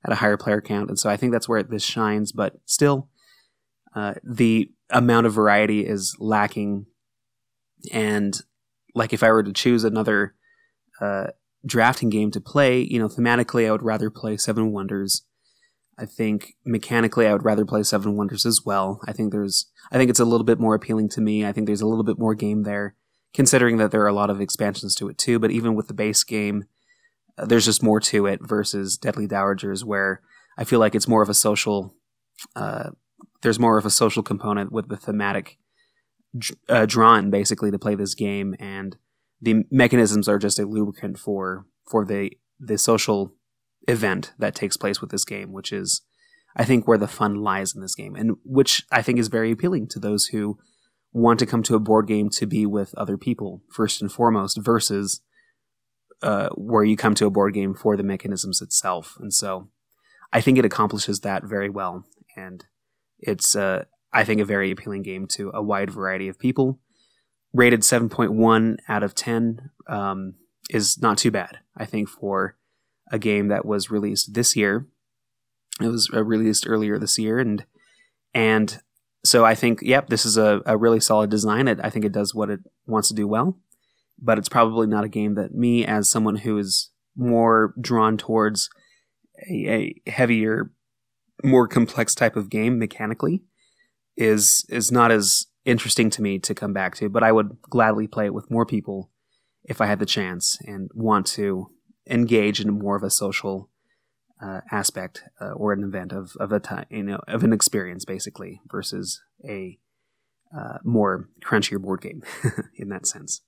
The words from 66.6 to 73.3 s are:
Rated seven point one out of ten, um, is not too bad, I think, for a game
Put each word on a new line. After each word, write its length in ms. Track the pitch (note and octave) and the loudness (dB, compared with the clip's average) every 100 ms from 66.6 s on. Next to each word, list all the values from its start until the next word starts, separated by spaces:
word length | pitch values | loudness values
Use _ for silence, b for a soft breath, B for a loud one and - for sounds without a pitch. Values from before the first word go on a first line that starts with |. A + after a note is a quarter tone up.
| C3 C3+ _ _ _ _ _ _ _ | 0 -2 _ _ _ _ _ _ _
Rated 300 | B2 A#2+ A#2+ | 2 4 4
seven 260 | G#2+ B2 A#2 | 2 0 -2
point 240 | - A2+ | -2 -2
one 440 | A2 A2+ A2+ A2+ A2 - | 2 4 4 2 -2 -6
out 140 | G#2+ | -4
of 120 | G2+ - | -4 -6
ten, 560 | - A#2 A#2 A2+ C3+ _ - | -4 -2 -2 -4 -14 _ -10
um, 480 | G#2 G2 F#2+ F#2+ - _ _ - | -8 -6 -8 -10 -14 _ _ -6
is 320 | A2+ G2+ - | -2 0 0
not 160 | A#2 G2+ | 2 2
too 140 | A#2+ | 0
bad, 280 | G#2 F2 - _ - | -2 -6 -14 _ -14
I 80 | A#2 | -8
think, 240 | A2 G#2+ | -6 -6
for 480 | - G2+ G2 G2 - _ _ _ _ _ | -6 -4 -2 -4 -8 _ _ _ _ _
a 80 | A2+ | -4
game 280 | G#2+ | 0